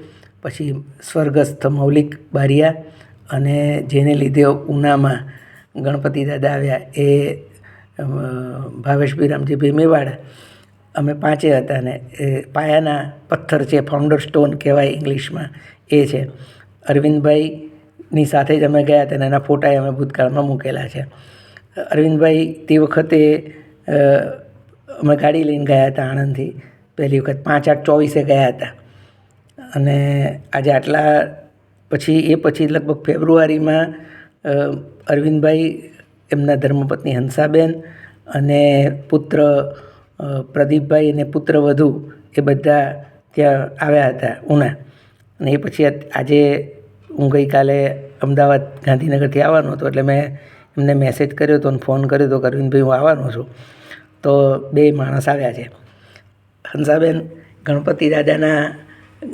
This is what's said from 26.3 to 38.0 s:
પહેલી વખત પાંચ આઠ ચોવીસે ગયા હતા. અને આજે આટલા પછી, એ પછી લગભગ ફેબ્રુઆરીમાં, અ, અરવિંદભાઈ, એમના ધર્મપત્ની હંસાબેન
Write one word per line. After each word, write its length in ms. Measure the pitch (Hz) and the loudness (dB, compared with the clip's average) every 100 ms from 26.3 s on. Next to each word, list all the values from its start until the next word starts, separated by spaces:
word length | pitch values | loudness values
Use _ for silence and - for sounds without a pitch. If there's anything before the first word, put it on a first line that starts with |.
| 131 151 139 - _ _ - | -4 -8 -10 -20 _ _ -6
પહેલી 220 | 139 139 | -2 -2
વખત 240 | 143 139 | -2 -6
પાંચ 260 | - 147 147 | 0 0 2
આઠ 140 | 143 | 0
ચોવીસે 400 | - 147 147 151 | 4 2 4 0
ગયા 240 | 143 139 131 | 2 2 2
હતા. 180 | 120 - - - - - _ _ _ _ - - 143 | -2 -10 -14 -20 -20 -20 _ _ _ _ -20 -10 -2
અને 640 | 139 143 143 143 143 143 - | 0 0 0 -2 -2 -6 -8
આજે 180 | 139 139 | -4 2
આટલા 300 | 135 - 151 151 151 147 - - _ _ _ - | 2 2 0 4 2 0 -6 -20 _ _ _ -6
પછી, 280 | 143 - 160 | -6 0 0
એ 160 | 160 160 | 2 2
પછી 320 | 160 147 151 | 2 0 -2
લગભગ 360 | 156 143 147 | -2 -2 -6
ફેબ્રુઆરીમાં, 880 | - 165 160 165 156 156 156 156 160 160 - - - _ 156 | -2 -2 4 4 4 2 0 0 -2 -6 -20 -20 -20 _ -4
અ, 40 | 143 143 143 - - - | -2 -2 -6 -12 -18 -2
અરવિંદભાઈ, 840 | 143 156 156 156 160 160 - - - - _ - | 0 2 2 2 2 0 -4 -14 -20 -20 _ -6
એમના 240 | 147 143 139 | -2 0 0
ધર્મપત્ની 600 | 139 139 139 - 147 127 | 0 -2 -2 -4 -4 -4
હંસાબેન 640 | 131 143 151 156 160 165 - - | -4 -2 0 2 2 -2 -10 -20